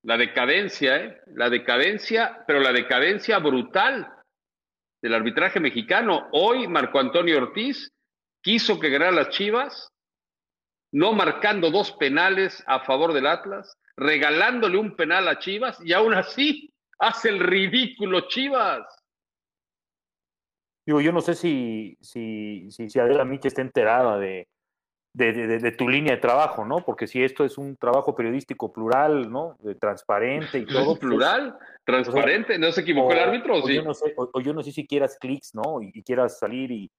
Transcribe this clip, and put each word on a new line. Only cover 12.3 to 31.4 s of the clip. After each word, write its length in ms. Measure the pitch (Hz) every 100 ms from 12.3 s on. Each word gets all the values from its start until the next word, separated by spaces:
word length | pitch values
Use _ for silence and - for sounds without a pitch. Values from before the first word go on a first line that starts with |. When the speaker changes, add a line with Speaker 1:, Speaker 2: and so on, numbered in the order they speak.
| 190 190 - -
Speaker 1:
a 140 | 131 -
favor 260 | 135 170
del 140 | 147 139
Atlas, 480 | 175 196 196 - _ _ -
regalándole 800 | 139 151 147 156 214 247 214 185
un 180 | 214 -
penal 320 | 160 180 175
a 100 | 143
Chivas 380 | 185 202 247 -
y 80 | 165
aún 220 | 180 226
así 600 | 190 185 - 294 294 - _ _ _
hace 300 | 220 220 226
el 100 | 202
ridículo 840 | 180 190 190 240 254 - 202 180 -
Chivas. 520 | 247 277 269 196 131 - - _ _ _ _ _ _ _ _ _ _ _ _ _ _ _ _ _ _ -
Speaker 2:
Digo, 160 | 147
yo 100 | 151
no 100 | 175
sé 140 | 165 165
si, 640 | 170 139 120 110 104 -
si, 680 | - 120 113 107 107 101 95
si, 180 | 110 110
si 100 | 127
Adela 240 | 120 143 127
Micha 220 | 135 139
está 140 | 131
enterada 560 | 131 135 110 120 120 104
de, 300 | 98 92 - _ _ _ _ _ _
de, 200 | 123 117
de, 140 | 113 113
de, 120 | 113
de 120 | 117
tu 140 | 113 123
línea 280 | 135 151 120
de 60 |
trabajo, 440 | 120 131 156 - 107
¿no? 120 | 160
Porque 280 | 175 113 110
si 180 | 127
esto 220 | 131 - 135
es 140 | 143
un 160 | 139 135
trabajo 380 | 120 131 143 147
periodístico 580 | 117 131 - 127 110
plural, 580 | - 113 127 151 147 117
¿no? 240 | 127 165 139
De 160 | 107 92
transparente 840 | 104 98 - 104 120 143 156 135
y 60 | 113
Speaker 1:
<laughs> 0 |
Speaker 2:
todo, 200 | 135 139
pues, 120 | 156
Speaker 1:
¿Plural? 500 | 135 113 143 233